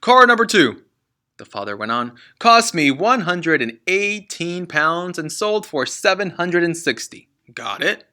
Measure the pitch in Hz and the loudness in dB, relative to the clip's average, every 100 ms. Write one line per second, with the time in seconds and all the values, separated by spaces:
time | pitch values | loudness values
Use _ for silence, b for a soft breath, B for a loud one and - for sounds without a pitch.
0 | - 254 247 240 226 214 139 104 _ _ | 6 6 8 6 2 4 2 2 _ _
1 | _ _ _ _ - 107 101 104 107 117 | _ _ _ _ -16 -10 -8 -8 -4 -4
2 | 120 120 b b 226 226 226 175 147 135 | -4 -10 b b 4 6 4 0 0 2
3 | 202 254 175 180 165 156 117 113 - 185 | 0 0 0 -4 0 0 0 -6 -4 -2
4 | 202 208 202 - 170 180 175 151 156 170 | -2 -6 -10 -8 -6 -6 -4 -2 0 -2
5 | 180 175 156 - 214 214 208 151 127 - | -6 -8 -8 -4 -2 -2 -4 -6 -6 -2
6 | 202 190 196 - 175 175 170 165 - 120 | -2 0 -2 -4 -2 0 0 -2 -4 -4
7 | - - _ _ _ 117 104 101 147 - | -8 -16 _ _ _ -12 -10 -4 -4 -4
8 | _ | _